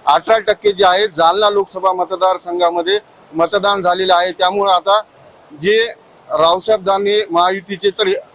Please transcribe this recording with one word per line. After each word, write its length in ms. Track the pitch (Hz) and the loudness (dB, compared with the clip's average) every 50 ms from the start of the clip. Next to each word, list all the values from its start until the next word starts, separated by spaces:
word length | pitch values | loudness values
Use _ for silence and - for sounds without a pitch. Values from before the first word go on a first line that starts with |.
| - | -2
अठरा 320 | - 143 165 170 - 226 226 | 0 0 0 2 0 0 0
टक्के 340 | 202 214 202 - - 208 202 | 0 -2 -4 0 0 -2 0
जे 120 | 180 202 | 2 2
आहे 200 | 185 180 190 208 | 2 4 2 0
जालना 440 | 214 165 151 165 165 180 202 214 208 | -2 0 0 2 2 2 2 0 0
लोकसभा 420 | 202 202 196 - - 190 185 190 185 | 2 0 -2 -2 -6 -4 -2 -2 0
मतदारसंघामध्ये 1080 | 185 180 170 190 175 185 185 185 175 - 180 175 175 175 170 170 175 170 175 202 208 - - _ - - - 151 | 0 -2 -4 -2 -2 0 0 0 -2 -4 -6 -2 0 0 0 0 0 -2 -2 -2 -2 -4 -8 _ -20 -20 -10 -4
मतदान 480 | 160 170 165 208 202 190 202 202 202 175 | -2 -2 0 0 0 0 0 0 0 0
झालेलं 320 | 180 175 185 190 185 185 | -2 -2 0 0 2 2
आहे. 180 | 175 175 185 170 | 2 2 0 -2
त्यामुळे 400 | - 185 180 196 202 202 196 185 | -2 -2 0 0 0 0 2 2
आता 280 | 175 - 196 196 214 208 - _ - - - - - - - 151 147 147 | 0 2 2 0 0 0 -4 _ -20 -20 -20 -20 -20 -20 -20 -16 -6 -2
जे 240 | 190 214 220 226 233 - - - _ _ _ _ - | 0 0 0 0 -2 -6 -12 -20 _ _ _ _ -6
रावसाहेब 540 | 147 151 156 165 175 185 180 - 220 208 185 | -2 0 2 2 2 0 0 0 -2 0 0
दानवे 420 | 190 196 196 202 202 208 208 214 - | -2 -2 -2 0 0 0 0 -2 0
महायुतीचे 600 | 170 170 175 185 190 196 180 190 202 175 196 202 | 0 0 0 0 0 -4 -6 -10 -10 -4 -4 -4
तर 180 | 185 - 214 185 190 523 - - - | -2 0 -2 -2 -2 -4 -6 -12 -20